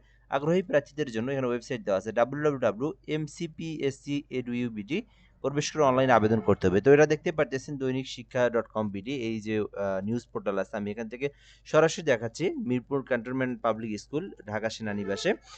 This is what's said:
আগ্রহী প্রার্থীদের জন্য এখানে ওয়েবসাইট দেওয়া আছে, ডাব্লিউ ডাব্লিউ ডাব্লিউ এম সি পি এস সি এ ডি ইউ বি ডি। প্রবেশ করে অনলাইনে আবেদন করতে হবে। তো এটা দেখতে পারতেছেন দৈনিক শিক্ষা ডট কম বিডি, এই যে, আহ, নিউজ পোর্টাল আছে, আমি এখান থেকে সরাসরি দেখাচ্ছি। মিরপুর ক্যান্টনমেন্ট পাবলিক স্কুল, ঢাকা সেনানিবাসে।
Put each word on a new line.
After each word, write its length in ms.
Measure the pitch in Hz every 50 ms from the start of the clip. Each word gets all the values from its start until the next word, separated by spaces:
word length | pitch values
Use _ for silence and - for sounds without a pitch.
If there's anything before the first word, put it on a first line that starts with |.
| - _ _ _ _ -
আগ্রহী 340 | - 139 139 151 170 185 190
প্রার্থীদের 480 | 180 - 147 139 - - - 151 139
জন্য 200 | 113 110 113 131
এখানে 160 | 139 135 131
ওয়েবসাইট 380 | 123 120 120 - - 131 120 104
দেওয়া 140 | 107 101 95
আছে, 140 | 95 110 104
ডাব্লিউ 300 | 110 120 123 139 147 151
ডাব্লিউ 180 | 151 143 135
ডাব্লিউ 320 | 123 113 98 104 127 156 - - _
এম 200 | - 151 156 156
সি 220 | 147 - - 170 165
পি 340 | 160 - 165 160 160 147 139
এস 180 | 139 131 -
সি 220 | - 143 143 143 143 -
এ 120 | - 127 123
ডি 180 | 120 120 120
ইউ 100 | 123 120
বি 120 | 113 107 101
ডি। 200 | 101 139 196 233 - _ _ _ _ _ _
প্রবেশ 320 | - 131 143 143 147 - -
করে 100 | 156 151
অনলাইনে 300 | 135 127 127 131 131 123
আবেদন 280 | 113 104 107 113 113
করতে 260 | 104 - 101 - -
হবে। 140 | 95 90 101
তো 120 | 98 135 143
এটা 140 | 147 151
দেখতে 260 | 151 156 147 - 175 170
পারতেছেন 440 | 151 151 123 - 135 - - 151
দৈনিক 320 | 135 135 131 127 131 131 131
শিক্ষা 420 | - - 120 - - 131 123 120
ডট 160 | 113 117 110
কম 240 | - - 110 110 107
বিডি, 200 | 98 101 95 117
এই 300 | 139 139 117 113 113 110
যে, 200 | 101 107 110 107
আহ, 440 | 104 - - - 101 98 95 95 95
নিউজ 220 | 104 113 120 -
পোর্টাল 320 | - - 117 98 104 98 95
আছে, 180 | 95 - -
আমি 140 | 107 104 101
এখান 180 | 104 110 117 110
থেকে 200 | - 120 131 139 - _ _ - - _ _
সরাসরি 380 | - - 151 156 160 156 - 175
দেখাচ্ছি। 480 | 151 131 110 117 117 - - 151 190
মিরপুর 520 | 349 302 226 120 123 127 120 - 135 139 127
ক্যান্টনমেন্ট 580 | - 131 120 110 123 127 131 131 127 123 110
পাবলিক 400 | - 117 110 107 113 113 104 104
স্কুল, 300 | - - - 147 180 202 - - -
ঢাকা 240 | - 104 107 104 113
সেনানিবাসে। 640 | 113 - 113 107 101 101 101 95 98 95 - 165 214 - - - -